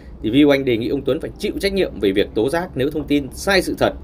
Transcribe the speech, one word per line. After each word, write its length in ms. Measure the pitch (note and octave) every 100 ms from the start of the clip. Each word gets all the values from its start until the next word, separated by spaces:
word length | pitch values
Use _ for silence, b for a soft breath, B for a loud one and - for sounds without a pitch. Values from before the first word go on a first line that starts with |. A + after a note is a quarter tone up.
| B B
thì 80 | A2+
Viu 240 | C3+ D3
Anh 100 | C#3
đề 120 | B2+ A2+
nghị 120 | A#2
ông 140 | C#3
Tuấn 160 | - C#3+
phải 100 | C#3 -
chịu 140 | G#3 -
trách 120 | G3
nhiệm 280 | F#3+ E3+ -
về 120 | G#2
việc 160 | G2 E2+
tố 140 | A2 B2+
giác. 220 | E3+ F3+
Nếu 160 | C3+ C3
thông 160 | D#3 C#3+
tin 220 | D3 C3
sai 300 | - G3 F#3+
sự 120 | D#3 -
thật 140 | A2+ -